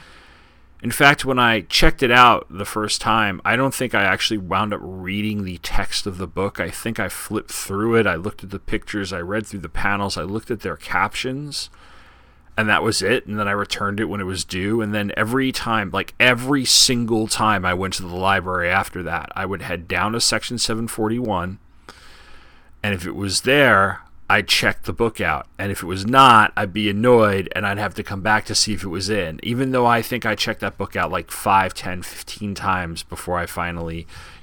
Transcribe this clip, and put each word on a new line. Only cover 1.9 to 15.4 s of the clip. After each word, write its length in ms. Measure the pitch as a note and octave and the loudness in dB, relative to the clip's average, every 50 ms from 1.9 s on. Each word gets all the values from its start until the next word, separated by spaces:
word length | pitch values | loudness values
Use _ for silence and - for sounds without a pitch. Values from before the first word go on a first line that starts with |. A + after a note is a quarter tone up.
| - - | 6 4
it 80 | C3+ A#2+ | 4 6
out 380 | A#2+ B2 B2 A#2+ G#2 - - - | 8 8 8 8 8 4 0 -6
the 160 | E2 F#2 G2+ | -8 -8 -8
first 360 | - - A2 G#2+ G2+ - - | -6 -4 -4 -2 -2 -4 -2
time, 380 | - A#2 A2 A2+ G#2+ G2+ F#2 - - | 0 2 2 2 2 2 -2 -2 0
I 100 | G2 A2+ | 0 2
don't 160 | B2 C3+ C3+ | 2 2 0
think 220 | - - C3 A#2+ - | -2 -4 -2 0 2
I 80 | G#2 | 2
actually 380 | G2 F#2+ F2+ - - - A2+ G#2 | 2 2 2 0 0 -2 -2 -4
wound 340 | F#2 E2 F#2+ F#2+ G#2+ G#2 G2+ | -2 -2 -2 0 0 -2 -4
up 60 | - | -6
reading 640 | - F2 F#2+ F#2 F2+ F#2 G2 G#2 G#2+ G#2+ G#2 G#2 F#2+ | -8 -10 -12 -10 -8 -6 -4 -4 -2 -4 -4 -4 -6
the 160 | F#2 F2+ - | -6 -8 -8
text 480 | - - - - F#2+ - - - - | -4 0 2 2 2 2 -2 -4 -4
of 100 | G#2 F2+ | -6 -6
the 80 | F2+ F#2 | -6 -8
book. 340 | D#2 - F#2+ G2 G2+ - - | -6 -4 -4 -4 -4 -4 -6
I 120 | E2+ F2 | -6 -6
think 280 | - - - A2+ A2+ - | -8 -8 -8 -6 -4 -4
I 80 | G2+ | -4
flipped 440 | F#2 - - - - G#2+ G#2+ - - | -6 -6 -10 -8 -6 -6 -6 -6 -6
through 460 | - - - - G2 G2 A2 A#2 A2+ | -10 -10 -8 -6 -4 -2 0 2 4
it, 100 | A#2 G#2 | 4 4
I 80 | F#2+ E2+ | 2 0
looked 280 | E2 F#2 G#2 - - - | -2 -4 -6 -8 -8 -12
at 60 | F#2+ | -12
the 80 | G2 | -12
pictures, 560 | F#2+ - - A2 G#2+ - - - G#2 G2 F2+ F#2+ | -10 -4 -4 -4 -4 -4 -6 -6 -6 -6 -4 -6
I 60 | F2 | -8
read 260 | E2+ F2+ G#2 A2+ G#2 | -6 -4 -4 -4 -4
through 140 | - G#2 G2 | -6 -10 -10
the 100 | D#2 E2 | -10 -6
panels, 480 | - - - G2+ G2+ G2+ G2+ F#2+ - | -2 0 0 2 2 0 -2 -4 -4
I 60 | - D#2+ | -6 -6
looked 260 | F#2+ G2+ A2+ - - | -6 -6 -6 -6 -6
at 120 | A#2+ G2 | -6 -6
their 160 | - F#2 D2+ | -6 -8 -8
captions, 920 | - - - - F2+ G2 G2+ - - - B2+ C3 C#3+ D3 C#3+ - - - - - - - - - - - - - - - - _ - _ - - | -8 -8 -4 0 0 0 0 -2 -4 -6 -6 -6 -6 -8 -8 -10 -10 -10 -12 -16 -20 -20 -20 -20 -20 -20 -20 -20 -20 -20 -20 _ -20 _ -8 -4
and 100 | A2 A2 | -2 2
that 140 | G#2+ G#2 D2+ | 2 2 4
was 220 | F#2 A2+ A2 - F#2+ | 2 0 0 0 0
it. 240 | G2+ B2 B2+ - | 2 0 0 0
And 100 | - G#2 | -4 -4
then 100 | G#2+ G2+ | -4 -2
I 40 | G2+ | -2
returned 480 | G2+ G2+ G2 - - - G2+ G2+ G2+ G#2 | -2 -2 -2 -4 -4 -4 -4 -4 -2 -2
it 60 | G#2+ | -4
when 160 | E2 G2 G2+ | -4 -4 -4
it 20 | F#2+ | -4
was 200 | F#2 F#2+ F2 - | -4 -6 -6 -6
due. 380 | - F#2 F#2 F#2+ G#2 A2+ A#2 | -6 -4 -4 -2 0 0 0
And 100 | A2 G#2 | 0 -2
then 220 | G#2+ G#2 G2+ G2+ - | -2 -2 -2 -2 -2
every 360 | - A2 G#2+ B2 C3+ | -2 -2 0 0 0